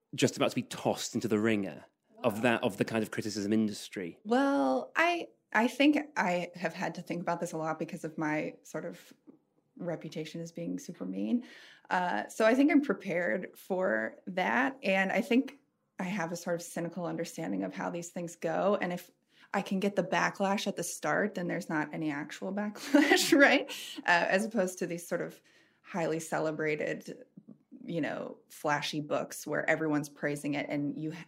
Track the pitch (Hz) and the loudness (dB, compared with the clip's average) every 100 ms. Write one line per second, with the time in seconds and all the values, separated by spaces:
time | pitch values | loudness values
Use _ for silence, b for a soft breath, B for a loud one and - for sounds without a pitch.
0 | _ 135 123 - 135 - - - 117 98 | _ 0 2 2 0 0 -6 -2 0 0
1 | - 117 107 107 113 107 95 65 - _ | -2 -4 0 2 2 2 -2 -8 -18 _
2 | _ - 123 104 120 117 120 - 107 113 | _ -4 -2 2 2 2 0 0 0 0
3 | 107 - 107 104 101 110 107 101 - 104 | 0 -2 -4 -2 2 2 2 -2 -8 -8
4 | 85 - 208 240 277 277 269 262 - - | -8 -10 -2 2 2 2 2 0 0 2
5 | 339 349 - _ _ - 240 - 302 - | 2 2 -4 _ _ 2 2 6 6 6
6 | - - 190 180 175 175 170 170 165 175 | 0 0 2 0 -2 -4 -6 -4 -6 -6
7 | - 170 175 175 170 160 160 156 165 - | -6 -4 -2 -2 -4 -4 -4 -4 -6 -6
8 | 160 156 151 151 165 - - 156 170 180 | -8 -4 -2 0 -2 -8 -10 -10 -8 -12
9 | - - - - _ _ _ - 175 160 | -18 -20 -20 -20 _ _ _ -10 -6 -6
10 | 165 165 156 170 165 - 170 180 - 165 | -6 -8 -8 -8 -10 -8 -6 -6 -8 -8
11 | 185 185 208 240 B B B B - 185 | -6 -4 0 0 B B B B -2 0
12 | 180 104 - - 220 247 285 320 - 196 | 0 -2 -4 4 6 6 6 6 4 0
13 | 196 165 175 190 - - - 185 185 220 | -2 -2 0 -2 -4 -12 -4 0 2 2
14 | 220 - - 185 190 233 269 269 - 190 | -2 -6 -6 -2 2 2 2 0 0 2
15 | 190 - 233 233 - - _ _ _ - | 2 0 2 2 2 -4 _ _ _ -8
16 | 185 202 165 175 - 170 - 175 170 170 | -4 -2 -4 -4 -4 -4 -4 -6 -6 -6
17 | 170 165 170 - 165 190 190 202 185 175 | -4 -4 -6 -6 -4 -2 -4 -4 -6 -6
18 | 175 185 170 - 170 170 180 208 180 180 | -8 -8 -10 -6 -2 0 2 2 0 -4
19 | - _ _ b b 202 190 190 202 202 | -8 _ _ b b -4 -2 0 0 0
20 | 185 170 175 - 196 202 208 196 170 - | 2 2 2 0 0 0 -2 -4 -6 -4
21 | 156 160 208 196 175 165 170 156 151 170 | 0 2 2 -2 -4 -4 -2 -2 -2 -2
22 | 156 143 151 - 190 202 208 208 - 285 | -4 -4 -6 -8 -6 -4 -4 -6 4 6
23 | 311 403 - 294 262 269 - B B B | 8 6 6 8 8 8 2 B B B
24 | - 175 - 190 220 226 185 - 175 175 | 4 4 6 2 2 0 0 -2 -4 -4
25 | - 170 156 - b b b b - 185 | -4 -4 -4 -10 b b b b -8 -2
26 | 160 160 156 156 156 151 156 151 156 156 | 0 -2 -2 0 0 0 0 0 -2 -4
27 | - - - - - - _ - - 165 | -8 -14 -18 -20 -20 -20 _ -16 -6 -2
28 | 127 - - - _ - 156 147 143 151 | -2 -4 -6 -12 _ -6 -2 0 -2 -4
29 | 147 139 - - - 151 - 156 156 147 | -2 -2 -2 -8 -4 -2 2 2 2 0
30 | 147 - 151 147 147 143 - 147 143 127 | -2 -4 -4 -4 -4 -4 -2 -2 -2 -4
31 | 156 170 | -6 -8